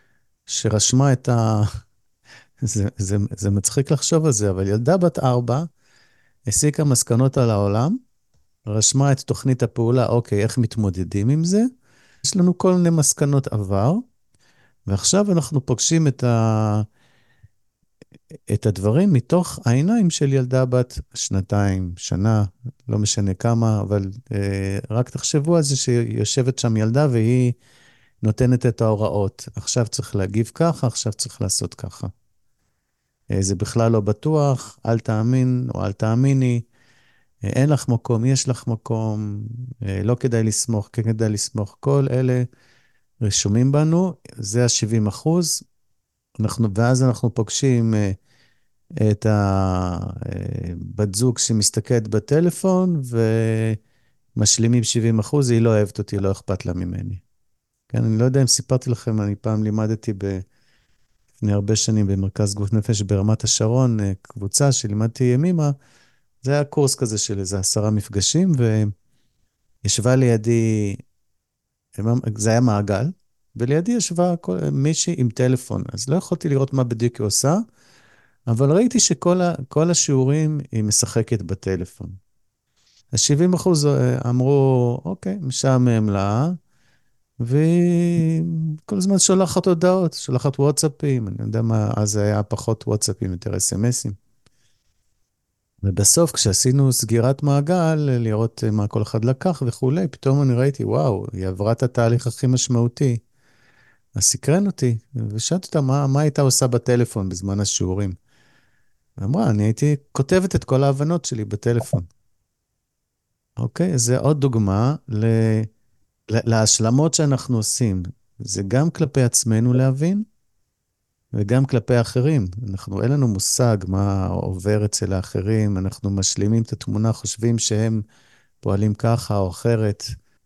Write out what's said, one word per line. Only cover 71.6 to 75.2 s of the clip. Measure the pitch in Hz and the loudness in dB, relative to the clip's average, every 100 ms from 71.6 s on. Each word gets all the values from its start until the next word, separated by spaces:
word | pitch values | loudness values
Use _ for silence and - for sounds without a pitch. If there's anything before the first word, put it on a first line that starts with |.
| _ _ _ - 107 120 117 107 | _ _ _ -6 -2 0 -2 -2
זה | 107 | 2
היה | 113 | 4
מעגל, | 123 104 101 98 139 - _ _ _ - | 4 2 0 -2 -2 -6 _ _ _ -6
ולידי | 120 147 180 | -2 -2 0
ישבה | 240 - 170 175 170 | -2 -2 -2 0 -2
כל-, | - 180 151 | -4 -4 -2
מישהי | 143 139 160 - | 0 0 0 -2
עם | 170 | -2